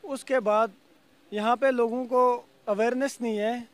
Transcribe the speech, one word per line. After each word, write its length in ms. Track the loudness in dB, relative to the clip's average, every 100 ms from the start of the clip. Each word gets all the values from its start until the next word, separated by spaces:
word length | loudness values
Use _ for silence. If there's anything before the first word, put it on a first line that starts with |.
उसके 360 | -8 -10 -2 -2
बाद 320 | 2 2 0 -4 _ _ _ _ _
यहाँ 240 | -4 0 2
पे 140 | 2
लोगों 340 | 2 0 -2
को 440 | 0 2 4 2 -6 _ -4
अवेयरनेस 500 | 0 0 0 -4 -4
नहीं 140 | -4 -2
है 320 | -2 -4 -10